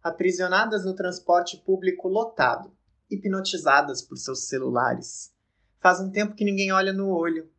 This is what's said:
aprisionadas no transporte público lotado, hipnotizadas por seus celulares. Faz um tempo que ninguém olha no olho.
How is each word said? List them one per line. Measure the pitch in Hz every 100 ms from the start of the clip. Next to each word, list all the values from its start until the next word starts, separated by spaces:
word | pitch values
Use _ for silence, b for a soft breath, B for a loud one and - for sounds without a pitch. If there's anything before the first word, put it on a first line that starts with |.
| 170
aprisionadas | 160 180 175 180 185 220 214
no | 185
transporte | 185 180 175 - 175 175 -
público | - 190 185 - 185
lotado, | 202 226 - 127 117 - _ _ _ _
hipnotizadas | 196 202 190 190 180 147 139 147 127
por | - 131
seus | - 131 -
celulares. | 135 131 120 123 127 - - - _ _ _ _ _
Faz | 180 185
um | 190
tempo | 202 208
que | 208
ninguém | 202 196 196
olha | 190 196
no | 190 196
olho. | 180 170 165 160